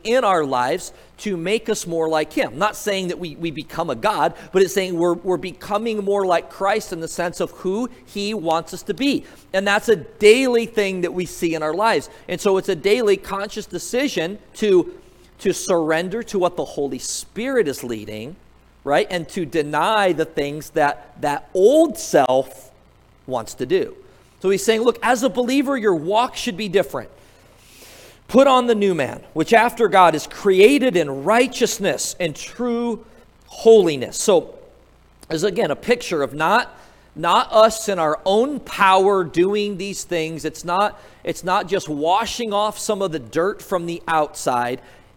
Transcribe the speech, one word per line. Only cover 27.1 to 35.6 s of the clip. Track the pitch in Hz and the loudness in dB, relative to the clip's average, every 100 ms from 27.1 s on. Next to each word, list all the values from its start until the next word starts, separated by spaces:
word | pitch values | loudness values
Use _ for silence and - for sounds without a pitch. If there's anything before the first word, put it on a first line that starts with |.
| - - _ _ _ - - - - - - - | -20 -20 _ _ _ -20 -20 -20 -20 -20 -20 0
"Put | 247 277 | 4 6
on | 254 240 | 6 2
the | 214 | 2
new | 196 165 | 2 0
man, | 120 - - | -4 -6 -8
which | 156 156 | -4 2
after | 220 233 - 202 | 4 4 2 4
God | 190 170 156 | 6 6 4
is | - | -4
created | - 202 185 214 285 254 175 | -4 2 6 8 6 2 0
in | 143 135 156 | -2 -2 2
righteousness | 233 262 - 226 - 190 120 - - | 2 2 0 -2 0 -2 -2 -4 -4
and | 170 | -6
true | - - - 247 233 240 208 - - _ _ - | -6 -12 -6 -4 -2 -4 -6 -12 -20 _ _ -20
holiness." | - 226 220 170 139 107 - | 2 8 8 6 0 -6 -4
So | 220 175 - - - _ _ _ _ _ - | 2 2 0 -16 -20 _ _ _ _ _ -8
this | 156 | -4
is, | |
again, | 202 180 | -2 0